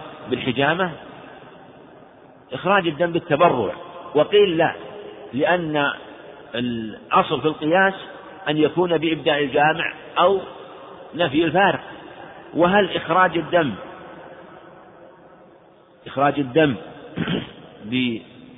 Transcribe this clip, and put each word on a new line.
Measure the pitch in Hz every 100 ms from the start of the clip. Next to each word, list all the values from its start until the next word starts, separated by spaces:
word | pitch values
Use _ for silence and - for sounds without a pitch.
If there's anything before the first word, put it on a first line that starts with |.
| - - -
بالحجامة | 123 131 120 139 170 180 143 - - - - - - - - - - - - - - -
إخراج | 131 175 202 170
الدم | 143 175
بالتبرع، | 170 - 147 175 131 98 - - - - 143
وقيل | 143 208 202 160
لا، | 151 - - - - - -
لأن | 123 156 175 160 151 139 - - - - - - 117
الأصل | 123 117 110 101 - 180 175 147
في | 151
القياس | 147 151 180 190 185 - - - - -
أن | 151
يكون | 147 156 180 160
بإبداء | 160 156 143 147
الجامع | 143 143 151 156 - - - -
أو | 180 196 - - - - - - - 156
نفي | 165 147 165
الفارق. | 165 196 135 - - - - - - -
وهل | 143 175 202 202 170
إخراج | - 175 185 165
الدم، | 151 170 147 92 - - - - - - - - - - - - - - - - - - - _ _ _ -
إخراج | 131 143 139
الدم | 131 143 151 104 - - - - - - - - - - 104
<clears throat> | 127 123 110 - - -